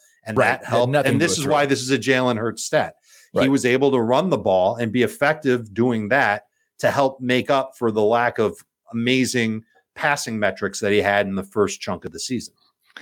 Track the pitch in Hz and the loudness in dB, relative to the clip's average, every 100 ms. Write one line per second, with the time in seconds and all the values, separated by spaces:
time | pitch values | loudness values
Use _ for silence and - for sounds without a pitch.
0 | _ _ - 110 110 131 - 117 123 143 | _ _ -4 0 0 0 -2 0 2 2
1 | 135 117 170 - 139 147 143 131 127 135 | 2 2 0 0 0 2 2 0 0 -2
2 | 123 131 127 110 113 107 - 151 87 - | 2 2 2 0 -4 -6 -2 -2 -2 -8
3 | _ - _ - 135 135 120 123 139 131 | _ -20 _ 0 2 2 2 2 4 2
4 | 110 127 185 131 101 95 92 117 113 117 | 2 2 2 0 2 2 2 0 -2 0
5 | 113 - 139 151 135 123 107 98 123 113 | 0 0 0 0 0 0 -2 -2 0 0
6 | 104 135 113 104 - _ _ - 123 143 | 0 2 2 0 -6 _ _ -4 -2 2
7 | 135 135 123 123 120 139 135 - 117 107 | 0 0 -2 0 2 0 -2 -4 -2 2
8 | 104 117 120 117 104 - - _ - 117 | 2 2 0 0 -2 -2 -18 _ -10 -4
9 | 117 131 123 127 113 110 - _ _ - | 0 2 0 0 -2 -4 -10 _ _ -4
10 | 151 143 - 110 101 95 98 - 104 101 | -2 -2 -4 -2 -2 -2 -6 -4 0 2
11 | 95 101 98 98 95 110 92 - - 85 | 2 2 0 -4 -4 -2 -2 -2 -10 -10
12 | - 80 - 120 - _ _ _ _ - | -10 -12 -8 -8 -10 _ _ _ _ -20